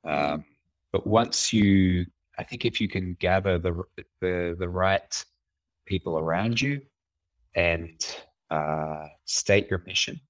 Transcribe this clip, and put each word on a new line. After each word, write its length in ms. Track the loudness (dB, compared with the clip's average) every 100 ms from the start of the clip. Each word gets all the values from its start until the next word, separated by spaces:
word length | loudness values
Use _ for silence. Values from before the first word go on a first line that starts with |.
Um, 400 | -2 -2 0 -2 -8 _ _ _ _
but 140 | -4 2
once 460 | 2 2 -2 0
you, 540 | 4 6 6 4 2 -2 _ _ -12
I 60 |
think 200 | -10 -4
if 160 | -4 -2
you 80 | -4
can 280 | -4 -6 -2
gather 400 | 2 2 2 2
the, 240 | 0 -2 -6 -12 -18 _
the, 360 | -4 -2 -2 -4
the 120 | -4
right 560 | 0 2 2 0 -12 -12 _ _ _ _ _ -4
people 320 | -4 -2 -2
around 420 | 0 0 0 0
you 200 | -2 -4 -8 _ _ _ _ _ _ 0
and, 360 | 2 0 -6 _ -12 -12 -18 _ _
uh, 560 | -2 -2 -2 -4 -6 -12 _
state 440 | -6 -4 2 2 2
your 140 | -4
mission 360 | -2 -4 -4 -6